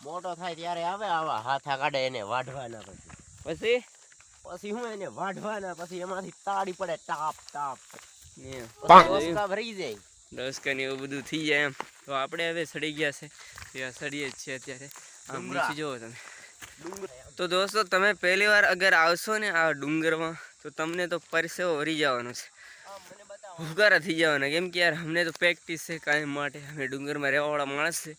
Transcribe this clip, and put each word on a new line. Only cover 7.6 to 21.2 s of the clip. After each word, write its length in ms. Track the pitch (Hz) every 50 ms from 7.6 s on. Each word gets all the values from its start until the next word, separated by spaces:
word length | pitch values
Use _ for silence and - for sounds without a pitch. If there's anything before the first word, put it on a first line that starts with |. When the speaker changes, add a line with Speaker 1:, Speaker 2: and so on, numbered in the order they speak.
| 143 139 127 117 - - - 120 - - - - - - - - 135
Speaker 2:
એમ. 220 | 131 135 131 120 117 -
Speaker 1:
પછી 280 | - - 156 165 185 165
ડોસકા 440 | - - - 151 165 170 160 208 196
ભરી 260 | 185 208 226 233 220
જાય. 240 | 190 175 135 110 101 - - - - - -
Speaker 2:
ડોસકા 420 | - 120 123 131 135 - - 143 135
ને 100 | 131 135
એવું 160 | 131 135 131
બધું 240 | 135 139 139 143 127
થઈ 220 | - - 156 156
જાય 200 | 151 147 143 147
એમ. 100 | 143 135 - - - - -
તો 100 | - - 139
આપણે 300 | 135 135 135 - 170 170 165
હવે 140 | 165 170 165
સડી 280 | 143 - 156 143 156 151
ગયા 180 | 147 156 147
છે, 160 | 135 - - 147 - - - - - - - -
એ 120 | - 131 131
આ 80 | 131
સડીએ 360 | 123 - 156 147 139 147 143 135
જ 40 | 123
છે 180 | - - - 135
અત્યારે. 340 | 131 - - 131 127 135 143 - - - - - - -
આમ 120 | - 131
Speaker 1:
ડુંગરા. 320 | 135 120 123 131 180 156 120
Speaker 2:
નીચે 120 | 151 147
જુઓ 180 | 156 147 135 120
તમે. 200 | 113 113 120 117 - - - - - - - - - - -
Speaker 1:
ડુંગરા. 580 | - 156 170 196 - 190 - - - 131 - -
Speaker 2:
તો 80 | - 180 175
દોસ્તો, 360 | 170 185 190 202 208 214 214
તમે 260 | 180 - 185 190 208 202
પહેલી 340 | 175 - 180 185 190 202 208
વાર 180 | 208 208 202
અગર 280 | 165 185 180 180 190 185
આવશો 440 | 170 160 165 175 170 - - 220 214
ને 120 | 214 208
આ 220 | 180 165 165 160 151
ડુંગરમાં, 640 | 143 139 143 156 160 156 160 160 160 165 160 165 160 - - - -
તો 120 | - 151
તમને 380 | 135 - 156 160 165 180 180 170
તો 100 | 175
પરસેવો 540 | 165